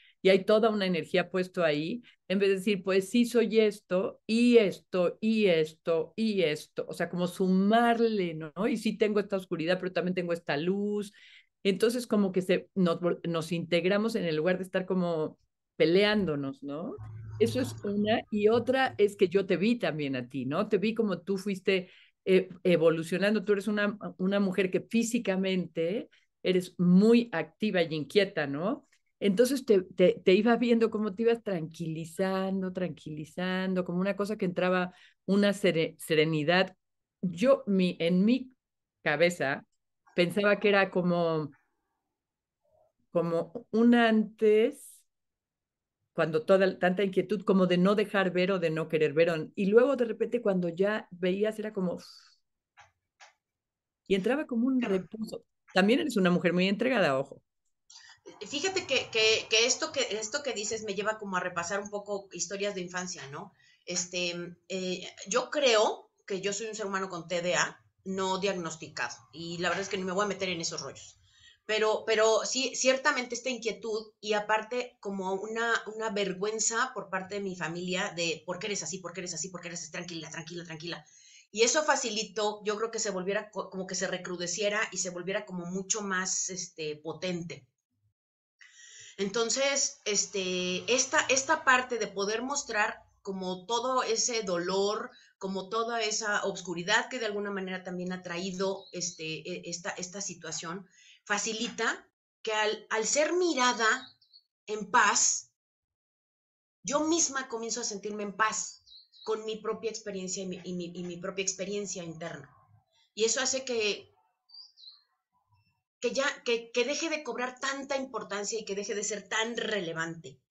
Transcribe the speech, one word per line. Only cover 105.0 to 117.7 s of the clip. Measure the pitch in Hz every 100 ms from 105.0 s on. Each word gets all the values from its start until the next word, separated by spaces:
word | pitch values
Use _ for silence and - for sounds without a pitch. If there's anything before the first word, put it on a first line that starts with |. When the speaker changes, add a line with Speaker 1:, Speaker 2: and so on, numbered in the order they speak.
| 208 226 - - - _ _ _ _ _ _ _ _ _ _ _ _ _
Speaker 2:
yo | - 294
misma | 311 330 269 269 254
comienzo | 226 226 233
a |
sentirme | - 202 208 208
en | 208 196
paz | 214 - - - _ - _ -
con | 214 220
mi | 220 214
propia | 220 208 220
experiencia | 214 208 190 185 196
y | 185
mi, | -
y | 180
mi, | 180 170
y | 180
mi | 175 175
propia | 190 190
experiencia | 190 - 185 208 196 185
interna. | 170 160 165 147 139 _ _ _ _ _ _
Y | 202
eso | 226 277
hace | 254 262
que, | 254 226 208 - - _ _ _ _ - - _ - _ _ _ _ _ _ _ _ _ _ _
que | 240
ya, | 254 277 -
que, | 247 226 -
que | 247
deje | 247 285 320
de | 302
cobrar | 247 240 247 -
tanta | 269